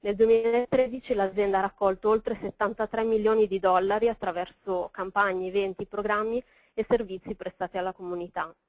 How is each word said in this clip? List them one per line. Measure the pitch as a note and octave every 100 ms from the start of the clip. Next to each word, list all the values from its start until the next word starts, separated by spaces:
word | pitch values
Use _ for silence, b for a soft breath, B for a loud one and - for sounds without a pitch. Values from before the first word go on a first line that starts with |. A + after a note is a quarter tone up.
Nel | G3+ G3+
duemilatredici | A3+ A3+ A3+ A#3 B3 C4 B3+ B3 -
l'azienda | A3+ G3 F#3+ G3+ F#3+
ha |
raccolto | F#3+ - G3 F#3+ G#3+
oltre | A3 - A3
settantatré | G3 - G#3 A3+ A3 A3+
milioni | A3+ A3 G#3+ A3 G#3
di | F#3+
dollari | F#3+ F#3 F#3+ G#3 A#3
attraverso | A3 G3 F3 F3+ - - F3+ F3
campagne, | - F#3+ G3+ G3+ F#3 F#3
eventi, | G3 G3 F#3 G3+
programmi | - G#3 G#3 A3 A#3 - b b
e | - A3
servizi | A#3 G#3 F#3 -
prestati | G#3+ - - F3+ F#3+
alla | F#3
comunità. | F#3 F3+ F3 F3 - D#3+ -